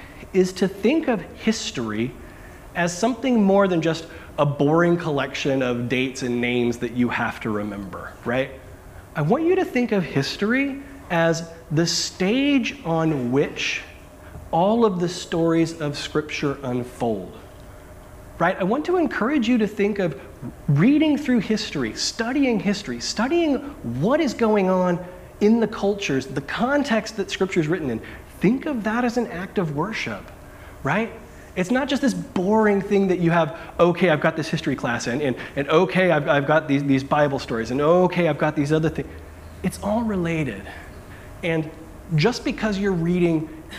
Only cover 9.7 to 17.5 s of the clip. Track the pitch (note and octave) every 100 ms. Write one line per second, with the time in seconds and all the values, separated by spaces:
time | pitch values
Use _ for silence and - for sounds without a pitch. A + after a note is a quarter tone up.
9.7 | B3 A#3+ G3+ D#3+ C#3 C3+ - G#3 C4 C#4
10.7 | C4+ - - - E3+ E3 D#3+ F3 - -
11.7 | D3+ E3+ - - - F#3 B3+ C#4+ C#4 A#3
12.7 | - D#3+ E3 D#3+ C#3+ A#2+ C3+ F#3+ - -
13.7 | - - - - - - - - E3 G3
14.7 | A#3 A3 F3+ F3 - - E3+ E3 E3 D#3+
15.7 | E3 D3 C#3+ - D3+ - - C#3+ C3+ B2+
16.7 | B2+ A#2+ - A#2+ G2+ F2 - -